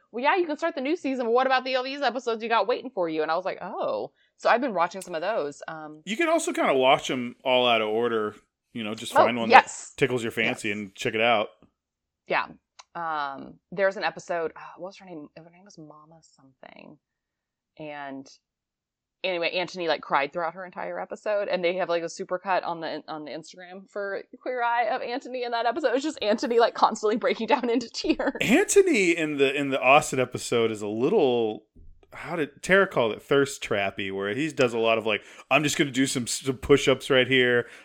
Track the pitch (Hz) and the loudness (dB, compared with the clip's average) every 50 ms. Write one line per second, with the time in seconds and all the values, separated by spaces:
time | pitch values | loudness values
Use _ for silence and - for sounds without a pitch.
0 | _ _ - 226 247 285 349 392 349 320 302 - - 339 330 294 254 277 320 359 | _ _ -10 -2 0 2 2 2 0 -2 -2 -4 -4 -4 -4 -4 -4 -2 -4 -2
1 | - 277 262 247 254 226 226 247 262 262 262 262 247 262 262 254 254 269 269 294 | -2 -4 -4 -4 -2 0 2 2 4 4 2 0 0 0 -2 -2 -2 -4 -4 -2
2 | 285 247 214 262 - 233 226 220 220 233 233 226 202 - - - - 262 - - | -2 -2 -2 -2 -4 -4 -4 -4 -2 0 0 0 2 0 -2 -4 -6 -8 -4 -4
3 | 180 165 160 156 151 156 160 175 180 185 - - - 202 247 370 - 147 113 104 | -4 -2 -2 -2 -2 0 -2 -2 -2 -4 -8 -8 -10 -10 -8 -6 -4 -4 -4 -4
4 | 113 - - _ _ _ _ _ - - 196 240 254 269 208 175 165 175 - 190 | -6 -8 -12 _ _ _ _ _ 0 2 2 2 2 -2 -2 -2 -2 -2 -4 -8
5 | 185 - 180 160 165 190 226 208 147 143 143 - - - 165 160 156 156 151 156 | -12 -10 -8 -6 -4 -4 -2 -2 -4 -4 -8 -10 -14 -14 -14 -14 -14 -16 -18 -16
6 | - 175 208 226 339 320 330 330 330 349 277 311 302 214 151 131 127 131 143 147 | -10 -8 -4 -2 0 2 2 0 0 -2 -2 0 0 2 2 4 6 6 6 4
7 | - - 156 131 123 120 123 - - 135 127 127 123 123 117 113 110 107 107 113 | 2 -2 -4 -4 -4 -6 -10 -6 0 2 4 4 6 6 4 4 2 2 0 0
8 | 120 120 117 110 107 107 107 - _ _ _ _ _ _ - 120 113 104 110 110 | 0 0 0 0 -2 -4 -6 -10 _ _ _ _ _ _ -12 -10 -8 -8 -8 -8
9 | 117 - - - 196 - 123 120 113 110 - 160 - - - - - - - - | -10 -2 2 2 4 4 2 0 4 8 8 8 8 6 0 -16 -16 -16 -4 -2
10 | 147 131 123 127 113 117 - - 113 113 123 - - 110 101 104 104 95 - - | 0 0 0 -2 -4 -4 -2 -2 -2 -2 -2 -4 -4 -6 -4 -4 -6 -10 -12 -8
11 | - 123 110 110 110 120 117 104 98 - - _ _ _ _ _ _ _ _ _ | -6 -4 0 2 2 4 4 4 2 -2 -6 _ _ _ _ _ _ _ _ _
12 | _ _ _ _ _ - 175 143 - - - - _ _ _ - - _ _ 170 | _ _ _ _ _ -4 -4 -4 -4 -4 -10 -18 _ _ _ -20 -20 _ _ -10
13 | 170 165 156 151 143 139 135 135 135 135 165 - _ _ 180 175 196 190 196 214 | -8 -6 -6 -6 -6 -6 -8 -12 -14 -16 -18 -20 _ _ -4 -2 -2 -2 -2 -2
14 | 160 170 - 180 - - 180 170 165 156 - - - - - - 165 190 196 - | -4 -4 -6 -6 -8 -6 -4 -4 -4 -6 -6 -10 -16 -20 -16 -16 -16 -16 -16 -18
15 | 196 185 175 156 147 156 _ 165 160 170 170 175 196 202 202 175 156 151 151 151 | -18 -16 -16 -16 -16 -18 _ -20 -20 -20 -20 _ -20 -20 -20 -20 -20 -20 -20 -20
16 | 151 156 165 165 156 _ _ _ 139 135 131 _ - - 50 - 50 - - - | -20 _ -20 -20 _ _ _ _ _ -20 _ _ -20 -20 -20 -20 -20 -20 -20 -20
17 | _ _ _ _ _ _ _ _ _ _ _ _ _ _ _ - 156 151 147 147 | _ _ _ _ _ _ _ _ _ _ _ _ _ _ _ -18 -16 -14 -14 -12
18 | 143 139 135 135 135 - - _ _ _ _ _ _ _ _ _ _ _ _ _ | -12 -12 -14 -14 -16 -18 -20 _ _ _ _ _ _ _ _ _ _ _ _ _
19 | _ _ _ _ - 185 180 170 170 160 - 180 180 165 - 185 175 160 151 - | _ _ _ _ -6 -6 -4 -4 -4 -4 -4 -4 -6 -6 -6 -6 -4 -2 -2 -4
20 | - - 170 143 139 147 - 175 170 160 170 185 185 180 - 196 - - 175 175 | -4 -2 -2 -2 -2 -2 -4 -6 -6 -6 -8 -10 -14 -16 -12 -12 -10 -8 -8 -8
21 | 185 - - - - 214 214 202 208 - - 185 175 170 180 185 180 160 170 170 | -8 -10 -12 -10 -6 -4 -4 -4 -2 -2 -2 0 0 0 0 0 -2 -2 -2 -2
22 | 165 165 - - 196 - 180 180 - 196 185 170 - - 170 165 160 147 127 156 | -4 -6 -8 -10 -8 -6 -6 -6 -2 -2 -2 0 0 -2 -6 -6 -6 -8 -8 -8
23 | - - 151 156 151 147 120 160 165 - - 180 202 196 180 196 196 - _ 208 | -10 -10 -12 -12 -10 -10 -12 -12 -14 -16 -18 -20 -20 -18 -18 -18 -20 -14 _ -8
24 | 202 196 196 - - - - - - - 254 254 240 233 240 233 240 214 - 254 | -8 -6 -8 -8 -10 -12 -18 -14 -10 -8 -4 -2 0 0 2 0 0 0 -2 -2
25 | - - 240 269 - 233 247 254 240 240 240 233 233 240 233 339 302 254 220 269 | -4 -4 -6 -6 -8 -8 -8 -8 -6 -4 -4 -2 0 -2 -2 0 0 0 0 0
26 | 269 320 277 - - 208 214 226 - 247 240 233 233 185 - - - 165 - - | 0 -4 -6 -4 -2 0 0 0 0 0 4 4 4 4 4 4 2 2 2 0
27 | - 214 214 233 - 185 208 - 226 220 285 277 240 240 233 254 233 226 - - | 0 0 0 2 0 0 0 -2 0 0 0 0 2 0 0 -2 -2 -4 -8 -6
28 | - - 311 - - 285 277 - - 151 220 320 415 - - 403 381 381 311 220 | -2 -2 -2 0 -2 -4 -4 -2 0 2 4 4 4 6 6 6 6 6 4 4
29 | 190 175 170 170 160 156 151 139 139 135 135 147 143 139 131 131 127 127 135 151 | 4 2 2 2 0 -2 2 2 4 4 4 2 0 0 0 2 6 8 8 8
30 | 143 - - 131 127 123 - 131 - - 123 117 117 113 110 104 107 104 104 110 | 6 4 0 -2 -2 -2 -4 -8 -4 -2 0 2 2 2 0 -2 -4 -4 -2 0
31 | 120 147 202 220 160 131 123 120 113 107 107 - - _ _ - - - - - | 0 2 4 4 4 4 4 2 0 0 -2 -6 -10 _ _ -20 -20 -20 -20 -20
32 | _ _ - - - 139 165 175 151 135 - - - - 180 196 196 190 - 151 | _ _ -18 -16 -12 -8 -6 -6 -6 -6 -6 -10 0 4 6 6 6 4 2 2
33 | 123 110 104 - - - 147 139 139 135 - - - - 117 101 98 98 - - | 0 0 0 -4 -2 2 4 4 4 2 0 -6 -6 -4 -2 0 0 -2 -2 -4
34 | 101 95 95 98 98 101 104 123 151 160 139 135 135 120 113 117 113 113 113 113 | -6 -6 -4 -4 -4 -2 -2 -2 -4 -4 0 2 2 2 2 2 2 2 2 2
35 | 107 110 104 101 - - - - - - 131 139 151 147 - - 165 143 127 123 | 2 0 -2 -2 -4 -8 -18 -20 -4 0 2 2 2 2 0 0 0 0 2 0
36 | 135 135 - 139 120 110 - - - 135 131 - - - 143 135 - - 131 127 | 0 0 0 -2 -4 -4 -6 -4 -4 -6 -6 -4 4 4 4 6 6 4 2 2
37 | - - 143 127 127 120 135 131 123 123 123 120 117 - - - - | 0 2 2 2 4 4 4 4 4 4 4 2 0 -2 -8 -20 -20